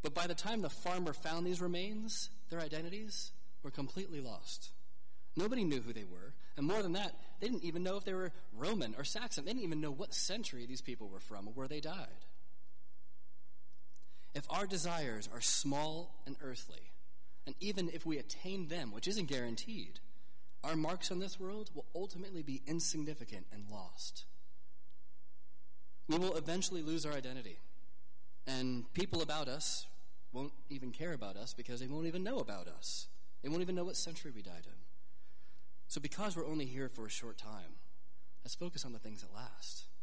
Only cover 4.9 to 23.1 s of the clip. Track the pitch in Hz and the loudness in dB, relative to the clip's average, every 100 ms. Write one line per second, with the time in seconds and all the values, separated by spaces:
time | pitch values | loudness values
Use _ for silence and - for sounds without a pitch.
4.9 | - - - - - 196 254 185 139 113 | 0 0 0 0 2 2 2 2 2 2
5.9 | 110 95 90 101 143 - - 143 208 196 | 0 0 0 0 0 0 2 2 2 2
6.9 | 180 202 - - - 214 233 170 165 185 | 2 0 0 0 0 2 2 2 2 2
7.9 | 196 196 190 185 - - 107 151 214 120 | 0 0 0 0 0 -2 0 2 2 2
8.9 | 113 143 - 240 - 139 247 190 156 151 | 0 2 0 0 0 0 0 2 2 2
9.9 | 139 196 - - 202 220 127 120 127 - | 0 0 0 2 0 0 0 0 0 0
10.9 | 117 104 95 - 104 101 113 131 151 151 | 0 0 -2 -2 0 0 0 0 0 0
11.9 | 190 143 - - - - - - - - | -2 -2 0 0 0 0 0 0 0 0
12.9 | - - - - - - - - - - | 0 0 0 0 0 0 0 0 0 0
13.9 | - - - - 147 - 175 202 190 175 | 0 0 0 0 0 0 0 2 2 2
14.9 | 170 143 110 101 117 110 - 143 139 151 | 2 0 0 -2 0 2 2 2 2 0
15.9 | 160 170 - - 139 139 127 - - - | 0 -2 -2 -2 -2 -2 -2 -2 -2 -2
16.9 | - - - - - - 131 202 196 175 | -2 0 0 0 0 -2 0 0 0 0
17.9 | 160 160 147 123 - 185 196 165 170 127 | 0 0 0 0 0 -2 0 0 0 0
18.9 | 104 180 214 160 135 120 117 - 220 101 | 0 0 0 0 0 0 0 0 0 -2
19.9 | - - - - - - - 147 160 156 | 0 0 0 0 0 0 0 0 2 2
20.9 | 180 - 180 190 180 190 208 214 151 - | 2 0 0 0 0 0 0 -2 -2 0
21.9 | 165 190 175 190 180 143 131 139 165 165 | 0 0 0 -2 0 0 0 0 2 2
22.9 | 160 151 | 2 0